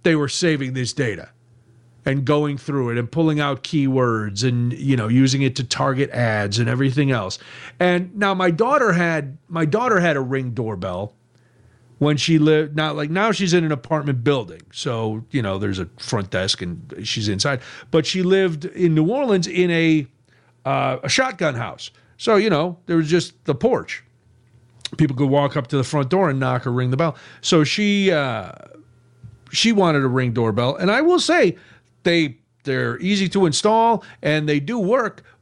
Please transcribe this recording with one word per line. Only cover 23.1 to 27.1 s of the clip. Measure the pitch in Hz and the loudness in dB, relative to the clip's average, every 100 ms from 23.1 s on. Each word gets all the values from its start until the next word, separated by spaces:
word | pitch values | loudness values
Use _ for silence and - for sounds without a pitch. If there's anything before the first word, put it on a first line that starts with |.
| 170 - _ | 0 0 _
the | - | -4
porch. | 135 233 185 - - _ _ _ _ _ _ _ _ - - | 0 2 0 -4 -14 _ _ _ _ _ _ _ _ -14 0
People | 151 131 | 0 2
could | 139 | 2
walk | 143 143 151 | 2 2 -2
up | 127 | -2
to | 143 | -2
the | |
front | 127 151 131 | 0 -2 0
door | 185 175 | 2 2
and | 135 | 0
knock | 131 127 127 | 0 -2 -2
or | |
ring | 123 127 | -2 0
the | 135 | 0
bell. | 165 | -2